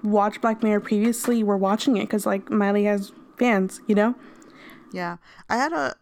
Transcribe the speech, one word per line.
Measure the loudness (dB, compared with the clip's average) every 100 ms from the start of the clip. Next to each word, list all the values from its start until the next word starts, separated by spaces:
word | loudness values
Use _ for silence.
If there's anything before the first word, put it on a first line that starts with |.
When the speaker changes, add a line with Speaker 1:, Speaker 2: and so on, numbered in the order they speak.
Speaker 1:
watched | 2 2 2 0
Black | -2 0
Mirror | 2 0
previously | 0 0 2 0 0 0
were | 2 2
watching | 2 0 2 0
it | 0
'cause, | -2 -2
like, | -4 -2
Miley | 0 2 2 2
has | 0 -4 -16 -20 -2
fans, | 0 2 -2 -6 -2
you | 2
know? | 2 -2 -12 -20 -20 -20 -20 -20 -14
Speaker 2:
Yeah. | -10 -10 -10 _ -20 -6
I | -2
had | -2
a | -2 -4 -6